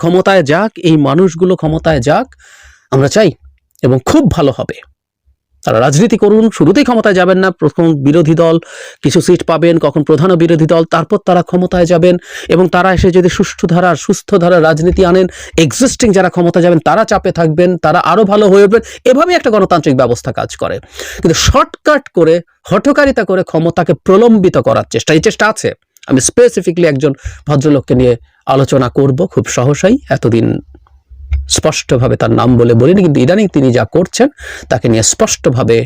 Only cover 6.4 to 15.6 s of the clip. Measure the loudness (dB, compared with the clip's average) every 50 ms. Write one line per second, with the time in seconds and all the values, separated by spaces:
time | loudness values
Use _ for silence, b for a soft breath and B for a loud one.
6.4 | 2 0 0 0 2 2 2 2 2 0 0 0 0 0 0 2 2 0 0 0
7.4 | 0 -2 -2 -2 -4 -2 0 0 0 0 0 0 0 0 2 2 2 2 2 2
8.4 | 2 2 0 -2 B B B B B B B B -4 -2 0 0 2 2 0 0
9.4 | 0 -2 -2 0 2 2 2 0 0 -2 -2 -2 0 0 0 2 2 0 0 2
10.4 | 2 2 2 2 2 2 2 0 0 -2 -2 -4 -4 -2 -4 -4 -2 0 0 0
11.4 | 0 -2 -2 -2 -2 -2 0 0 0 2 2 2 2 2 0 0 B B B B
12.4 | B -2 0 0 2 2 0 0 0 0 0 0 0 2 2 2 2 0 0 -2
13.4 | -4 -4 -4 -4 -2 -2 0 0 0 0 -2 -2 -2 -4 -4 -4 -4 -2 -2 0
14.4 | 2 2 2 2 2 2 0 0 -2 0 0 0 2 2 2 2 0 -2 B B
15.4 | B B B -2